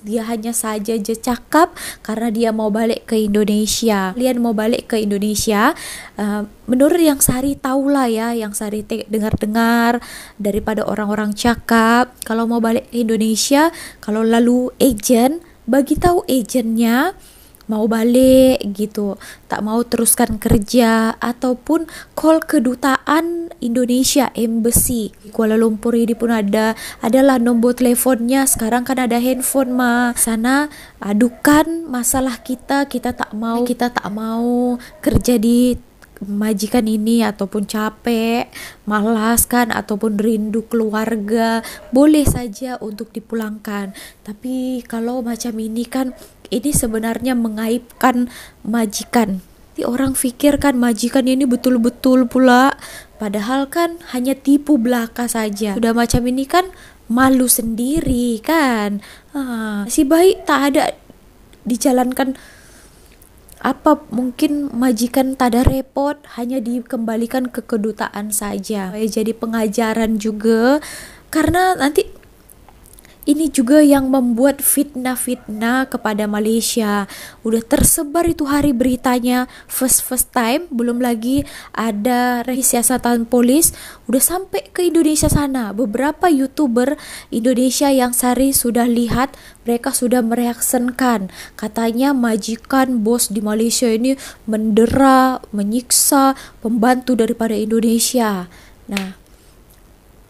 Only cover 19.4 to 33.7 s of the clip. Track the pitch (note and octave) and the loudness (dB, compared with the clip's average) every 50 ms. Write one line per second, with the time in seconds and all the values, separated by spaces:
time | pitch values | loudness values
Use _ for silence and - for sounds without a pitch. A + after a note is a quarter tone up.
19.4 | - - - - G#3 G#3+ A3 A#3 A#3 - - A3+ A#3 A3+ - - A#3+ A3+ A3 G#3 | -12 -8 -6 -6 -4 -2 -2 -2 -2 -2 -2 0 0 0 0 2 0 0 0 -2
20.4 | - A#3 - A3+ G3+ - - B3 A#3 A3+ A3+ A3+ A3 A3+ - - - A#3 A#3+ - | 0 2 2 2 2 2 2 4 4 4 4 2 2 0 -2 -4 -6 -6 -6 -4
21.4 | - B3+ B3 B3 - - D#4 E4 E4 - - - - - _ - - D#4 D#4+ D#4+ | -2 -2 -2 -2 -2 -2 0 0 -2 -4 -10 -16 -20 -16 _ 0 2 4 4 4
22.4 | D#4+ - - D4 A3+ B3+ B3 B3 - C4+ C4 - - - D4 D#4+ E4+ E4+ E4+ E4+ | 2 0 0 0 2 0 0 0 0 0 0 0 0 0 0 0 0 0 -4 -6
23.4 | E4 E4+ - - B3 A#3 A#3 B3+ B3 A#3 B3 B3+ C4 - - D4 A#3+ - - - | -6 -8 -10 -8 -6 -2 0 0 0 2 2 2 2 2 2 2 0 0 0 -2
24.4 | A#3 A3+ A3+ A#3 G#3+ A#3+ A#3+ - - - B3+ A#3 G#3 G3+ - - - G#3 - - | -2 -2 0 0 0 2 2 2 0 0 -2 -4 -6 -6 -10 -14 -20 -8 -4 -2
25.4 | A3+ G#3+ A3 A3+ A3+ A3+ A3 G#3 - A#3+ A#3+ A#3 A#3 A3 A#3 A#3+ A#3+ A3+ A#3 A3 | 0 2 2 2 2 2 0 0 -2 0 0 2 2 0 0 -2 -2 0 0 0
26.4 | G#3 G3+ G#3 A3 A3 A3 A3 - - - - - - A3 A3+ C4 C4+ C#4 C4 B3+ | 0 0 0 0 0 0 -2 -4 -8 -14 -10 -6 -2 2 4 4 6 4 4 4
27.4 | A#3 A#3+ B3 A#3 A3+ B3 B3 - B3+ A#3+ B3 A#3+ - B3+ C4 A3+ A#3 A#3+ C4+ C4+ | 2 2 2 2 2 2 2 2 2 2 2 2 2 2 2 2 0 0 2 2
28.4 | C4+ C4 - - A3+ A3 A#3 B3 B3 B3+ C4+ B3+ B3+ A3+ A#3+ A#3+ A#3+ B3+ C4 B3+ | 2 2 0 0 0 0 0 0 0 -2 -2 -2 0 0 0 0 0 0 0 -2
29.4 | C4 - - C#4 C4+ B3 B3+ B3+ B3 A#3+ A#3+ A#3+ B3 A#3+ A#3+ - - A3+ A3+ A3 | -2 -2 0 0 0 0 0 0 2 2 2 2 0 0 0 -2 -2 -2 -2 0
30.4 | A3+ B3+ C4 C#4+ D4 D4+ - - - - - - - G3 G#3 G#3 B3 A#3+ A#3+ - | 0 2 2 2 0 -2 -6 -12 -20 -20 -16 -10 -4 -2 2 2 2 2 0 0
31.4 | - D4 D4 D4+ D#4 E4 E4 E4 E4 D#4 B3 B3 A#3 - - C4 C4 C4 A#3 - | 2 4 4 4 4 2 -2 -6 -6 -6 -6 -4 -2 -2 0 0 -2 -2 -4 -6
32.4 | - - B3+ B3 - - C#4 C#4 C#4 C#4 - B3 - B3 B3 - - - - G#3+ | -8 -8 -8 -8 -4 -2 -2 -2 0 -2 -4 -4 -4 -6 -6 -6 -8 -8 -6 -6
33.4 | A3+ A3+ A#3 A#3 B3 B3 | -4 -2 -2 -2 0 -2